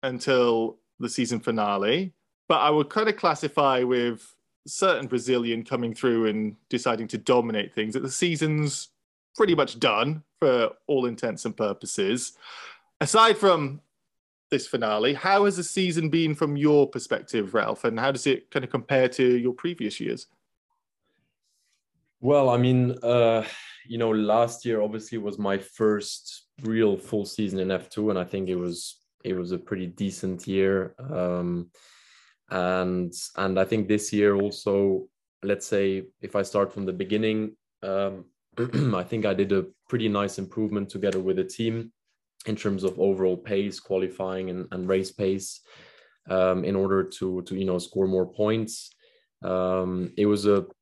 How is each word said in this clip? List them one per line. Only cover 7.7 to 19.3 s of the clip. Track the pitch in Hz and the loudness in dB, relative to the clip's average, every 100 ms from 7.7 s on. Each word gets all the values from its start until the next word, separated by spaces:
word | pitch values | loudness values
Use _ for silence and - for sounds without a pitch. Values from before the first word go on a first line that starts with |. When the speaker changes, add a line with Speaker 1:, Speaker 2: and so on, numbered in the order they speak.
Speaker 1:
things, | - 110 | -4 -4
that | 123 | -4
the | 131 | -6
season's | - 180 160 156 151 147 - - _ _ _ _ - | -2 -2 0 0 0 -2 -4 -12 _ _ _ _ 0
pretty | 214 160 | 2 4
much | 135 117 | 0 0
done | 127 104 123 156 - _ | 2 2 0 -2 -10 _
for | 151 123 113 - - | 2 4 2 -2 -2
all | 139 123 | 0 0
intents | 113 120 - 117 | -2 -6 -4 -8
and | - | -2
purposes. | 107 98 - - 98 120 - _ - - - - _ _ | -4 -4 -8 -2 0 0 -4 _ -20 -18 -18 -20 _ _
Aside | 151 226 226 214 | 2 6 6 6
from | 202 165 143 147 _ _ _ _ _ _ _ | 6 4 2 -8 _ _ _ _ _ _ _
this | 139 - | -4 -2
finale, | 123 113 107 120 139 | -2 0 2 2 0
how | 185 196 202 | 2 4 4
has | 175 | 2
the | |
season | 165 - 185 165 160 | -4 0 0 0 0
been | 165 160 147 | 2 2 0
from | 156 143 | -2 2
your | 151 147 139 | 6 6 6
perspective, | 123 - 110 - 117 98 | 0 -4 -6 -2 -4 0
Ralph? | 113 107 107 | 0 0 0
And | 120 113 | -2 0
how | 131 | 0
does | 131 143 | 0 0
it | 131 - | 0 -2
kind | 143 | -6
of | 127 | -4
compare | 127 - 135 127 | -6 0 2 2
to | 127 127 | 4 4